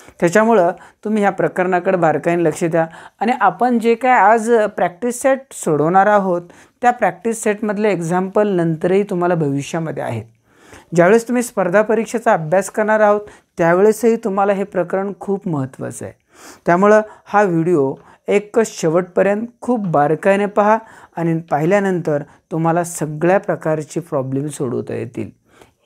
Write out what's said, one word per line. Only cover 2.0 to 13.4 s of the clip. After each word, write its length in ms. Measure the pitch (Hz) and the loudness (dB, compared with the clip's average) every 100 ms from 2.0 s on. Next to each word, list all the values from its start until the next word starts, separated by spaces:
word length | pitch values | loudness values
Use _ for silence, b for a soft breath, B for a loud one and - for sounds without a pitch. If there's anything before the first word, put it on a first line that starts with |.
| 160 147 160 175 | 0 0 -2 0
लक्ष 200 | 165 151 | 0 -2
द्या. 220 | 170 165 160 B B _ | -2 -2 -4 B B _
आणि 120 | 208 254 | -4 0
आपण 380 | 208 170 247 240 | 0 0 0 0
जे 160 | 226 | 0
काय 180 | 226 254 | 0 2
आज 380 | 247 196 233 220 | 4 4 4 4
प्रॅक्टिस 720 | 233 208 208 180 175 240 233 | 2 2 -2 -4 -2 -6 -2
सेट 180 | 269 262 262 | 0 0 -4
सोडवणार 540 | - - 151 151 190 196 | -8 -2 0 2 4 4
आहोत, 360 | 208 190 175 175 B B _ | 4 2 -4 -6 B B _
त्या 80 | 240 | 0
प्रॅक्टिस 520 | 240 190 175 226 220 | 0 -2 -2 -6 -4
सेटमधले 500 | 214 208 214 202 214 | -4 -2 -4 0 0
एक्झाम्पल 560 | 185 165 175 190 208 208 | 0 -2 -2 0 0 2
नंतरही 540 | 185 165 156 175 185 | 2 0 0 0 0
तुम्हाला 320 | 208 175 175 | 0 -2 0
भविष्यामध्ये 680 | 175 147 139 139 170 160 139 | 0 0 -2 -4 -6 -6 -6
आहेत. 220 | 127 110 113 _ B B B B B | -6 -8 -10 _ B B B B B
ज्यावेळेस 340 | 165 170 226 226 | 4 6 4 2
तुम्ही 140 | 247 | -4
स्पर्धा 400 | 240 - 180 196 | -2 -4 0 2
परीक्षेचा 500 | 214 220 208 233 233 | 2 0 -2 -2 0
अभ्यास 380 | 196 156 180 196 | 0 2 -2 0
करणार 300 | - 208 214 | -2 0 2
आहोत, 200 | 214 208 208 B | 2 2 -4 B